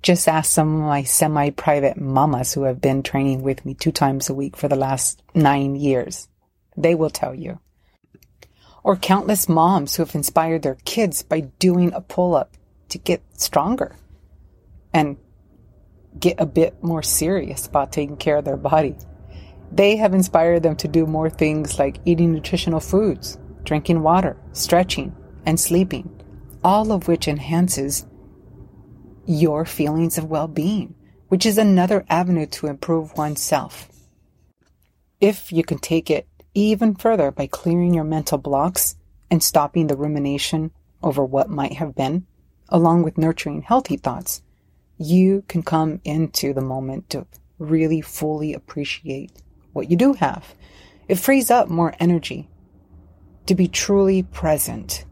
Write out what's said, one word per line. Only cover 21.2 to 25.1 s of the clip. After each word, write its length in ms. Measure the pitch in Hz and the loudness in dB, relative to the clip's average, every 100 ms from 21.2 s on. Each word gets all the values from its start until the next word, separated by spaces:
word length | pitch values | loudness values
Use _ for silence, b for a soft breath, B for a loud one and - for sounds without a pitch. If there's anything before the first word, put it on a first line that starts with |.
| 160 | -4
things 480 | - 156 156 147 - | 0 0 0 -4 -2
like 220 | 139 - - | -2 -2 0
eating 260 | 170 170 | 2 2
nutritional 480 | 160 - 175 - 160 | 0 -2 -4 -2 -4
foods, 580 | - 190 214 143 - - - - | 0 0 0 -2 -10 -16 -20 -16
drinking 380 | - 151 147 170 | -4 -4 0 2
water, 360 | 156 180 180 - - | 4 4 2 -6 -16
stretching, 600 | - - 170 185 - 135 | -8 2 2 2 -4 -8